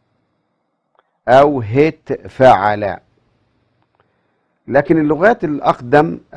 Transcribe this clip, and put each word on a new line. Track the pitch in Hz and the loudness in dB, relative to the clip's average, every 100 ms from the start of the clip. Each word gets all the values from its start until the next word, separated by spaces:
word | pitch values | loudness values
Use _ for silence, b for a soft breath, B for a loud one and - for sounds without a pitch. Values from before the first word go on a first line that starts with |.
| _ _ _ _ _ _ _ _ _ _ _ _ - | _ _ _ _ _ _ _ _ _ _ _ _ 2
أو | 131 143 139 | 4 4 0
هتفعل، | 104 123 156 - - 135 98 - 131 104 104 104 101 87 _ _ _ _ _ _ _ _ _ _ _ _ _ _ _ _ - | -4 0 0 -2 -10 -10 -8 2 4 4 2 -2 -6 -8 _ _ _ _ _ _ _ _ _ _ _ _ _ _ _ _ -4
لكن | 127 143 165 | -2 0 0
اللغات | 147 151 196 233 | 0 0 0 0
الأقدم | 170 143 131 165 120 147 160 - _ | -4 -6 -4 -6 0 0 0 -4 _